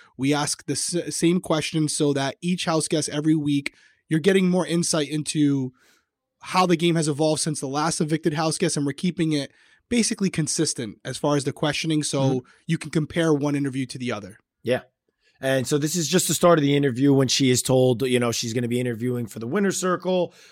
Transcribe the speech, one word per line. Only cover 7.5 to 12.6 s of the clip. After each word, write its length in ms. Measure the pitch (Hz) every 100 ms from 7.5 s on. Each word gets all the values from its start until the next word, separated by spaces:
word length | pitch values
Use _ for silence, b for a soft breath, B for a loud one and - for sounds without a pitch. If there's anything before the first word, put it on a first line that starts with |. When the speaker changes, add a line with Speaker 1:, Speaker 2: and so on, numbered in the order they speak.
| 147
Speaker 1:
the 80 | 139
last 320 | 143 160 -
evicted 320 | 156 156 160
house 240 | 151 160 151
guest, 180 | 165
and 120 | 156 143
we're 60 |
keeping 380 | - 185 160 160
it 200 | 147 135 b b b _
basically 400 | 240 208 220 185
consistent 680 | - 151 - 151 - 113 -
as 140 | 127 127
far 180 | 147 147
as 80 |
the 80 | 135
questioning, 500 | - 151 143 160 151
so 180 | 143 139
Speaker 2:
Mm-hmm. 280 | 135 131 b b